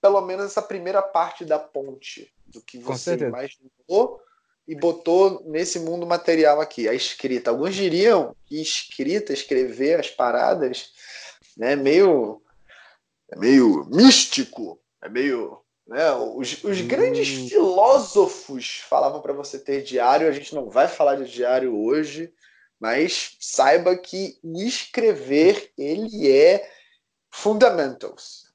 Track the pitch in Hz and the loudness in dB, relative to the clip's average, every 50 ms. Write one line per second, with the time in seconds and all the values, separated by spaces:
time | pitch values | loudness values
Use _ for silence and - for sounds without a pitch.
0 | - 202 202 202 185 180 185 190 202 202 202 - 208 - 208 190 175 180 190 196 | 4 4 4 4 0 -2 -8 -8 -8 -6 -6 -6 -6 -6 -10 -10 -8 -2 -2 -2
1 | 190 196 - 170 170 180 - - 175 160 156 147 151 - _ 143 139 139 135 135 | -2 0 -2 -2 -2 -2 -6 -14 -6 -4 -4 -4 -4 -8 _ -12 -12 -12 -16 -18
2 | _ - - - - _ _ _ _ _ _ 117 _ - - 123 120 127 131 123 | _ -18 -18 -18 -20 _ _ _ _ _ _ -20 _ -20 -20 -18 -10 -10 -10 -8
3 | - 175 175 - 147 127 120 123 135 143 - _ 135 131 _ _ _ _ 170 202 | -4 -6 -4 -4 -4 -6 -6 -8 -12 -14 -14 _ _ -20 _ _ _ _ 0 0
4 | 247 - - - _ _ _ _ _ _ _ _ _ - 160 143 170 170 160 165 | 0 0 -4 -14 _ _ _ _ _ _ _ _ _ -16 -10 -2 -2 -2 -2 -2
5 | - 170 170 180 190 196 190 - - 165 151 156 180 165 - 175 165 160 170 175 | -2 2 4 6 6 4 4 -2 -12 -8 -6 -4 -4 -4 -6 -8 -6 -6 -6 -6
6 | 170 170 175 170 175 - 170 160 156 151 147 151 156 151 - - 117 107 120 131 | -4 -2 -2 -2 0 0 2 4 6 4 4 4 0 -4 -6 -4 -2 -2 -2 -2
7 | - - - - - 131 127 123 - 120 117 127 143 185 196 190 196 185 156 175 | -4 -6 -8 -8 -6 -4 -4 -2 -2 -2 -2 -2 -2 -4 -4 -2 -2 0 0 2
8 | 196 226 226 185 143 117 - _ _ _ 143 151 156 156 - - - - - - | 4 4 4 4 2 -2 -8 _ _ _ -10 -8 -6 -6 -6 -8 -8 -12 -10 -6
9 | 135 139 175 208 208 - 143 135 - - 139 127 131 127 113 117 135 147 165 170 | -4 -2 -2 -4 -4 -4 -6 -8 -4 -2 0 0 0 -2 -2 -2 0 2 2 0
10 | 139 - - - 127 123 120 123 123 120 - 180 147 127 127 - - - _ _ | 0 -4 -4 -2 -2 0 2 0 2 0 0 0 -2 -4 -4 -6 -12 -16 _ _
11 | - - - - - - - _ _ _ _ - 113 123 143 143 135 139 151 175 | -20 -20 -20 -20 -20 -20 -20 _ _ _ _ -6 -2 -2 -2 0 2 2 4 6
12 | 202 190 175 139 117 104 110 - _ _ _ _ _ _ - - - _ _ _ | 6 6 4 2 0 -4 -6 -12 _ _ _ _ _ _ -20 -20 -20 _ _ _
13 | _ _ _ _ _ _ - 87 95 117 139 135 123 113 95 76 69 80 113 165 | _ _ _ _ _ _ -12 -4 2 4 6 6 6 6 4 2 -2 -2 2 8
14 | 233 269 247 - - - - - 262 - - - 107 87 85 _ _ _ _ _ | 8 8 8 6 2 -2 -4 -6 -6 -8 -10 -14 -14 -14 -14 _ _ _ _ _
15 | - - 104 123 135 143 131 117 107 78 - - _ _ _ _ _ _ - 135 | -20 -10 -6 -4 -2 -2 -2 -4 -8 -10 -12 -18 _ _ _ _ _ _ -6 -2
16 | 160 160 135 123 120 113 113 123 139 123 151 - - 208 196 185 180 120 254 311 | 0 0 0 -2 -4 -8 -8 -8 -8 -10 -10 -10 -8 -6 -6 -6 -4 -4 0 0
17 | 440 508 494 480 427 - 415 403 - - 403 415 - 381 - 185 403 240 269 285 | 0 0 0 -2 -4 -4 -6 -8 -10 0 0 2 2 2 4 4 6 6 6 4
18 | 226 202 - 202 190 - - - - - 139 131 120 - - - - - 143 143 | 4 2 2 2 2 2 2 -10 -14 -12 -12 -12 -10 -10 -12 -12 -8 -2 0 0
19 | 143 139 143 151 147 - 143 139 143 - - 135 - - 139 139 139 135 127 123 | 0 0 -2 -4 -8 -8 -8 -8 -8 -12 -14 -14 -8 -6 -6 -6 -6 -6 -4 0
20 | 120 123 139 151 160 160 139 143 143 - - 151 131 107 101 127 143 170 - - | 2 2 2 4 2 0 -2 -2 -8 -10 -10 -10 -10 -2 2 2 2 2 2 0
21 | 160 143 139 143 135 - - 120 123 120 127 131 131 127 117 104 107 113 135 151 | 0 0 0 -2 -6 -10 -8 -6 -2 0 0 0 0 -2 -4 -2 -2 0 0 -2
22 | 156 147 139 151 165 170 _ _ _ _ _ _ _ _ _ _ 110 110 117 135 | -2 -4 -8 -12 -14 -14 _ _ _ _ _ _ _ _ _ _ -6 -4 0 0
23 | 156 175 175 - - - - _ - - - - 131 135 151 175 175 180 185 180 | 0 -2 -2 -6 -8 -10 -14 _ -14 -8 0 2 4 4 4 4 4 0 -2 -2
24 | 180 - - 185 196 185 - _ _ 165 165 175 196 240 262 - - - _ - | -4 -12 -10 -8 -8 -8 -10 _ _ -12 -10 -6 -6 -6 -6 -6 -10 -8 _ 0
25 | 226 226 196 - - 127 139 147 160 180 202 202 - _ _ - 139 143 160 190 | 0 0 0 0 -2 0 2 4 6 6 4 2 -2 _ _ -10 -6 -6 -6 -6
26 | 220 214 220 208 - 139 131 139 147 170 196 202 - - - _ _ _ _ _ | -6 -10 -8 0 2 4 6 8 8 6 6 4 0 -8 -20 _ _ _ _ _
27 | _ _ _ _ _ _ - - - 208 214 214 254 247 190 170 147 135 123 - | _ _ _ _ _ _ -20 -6 -2 -2 2 4 4 4 4 2 -4 -4 -6 -10
28 | - - - - - - - - _ _ _ | -14 -16 -16 -16 -20 -20 -20 -20 _ _ _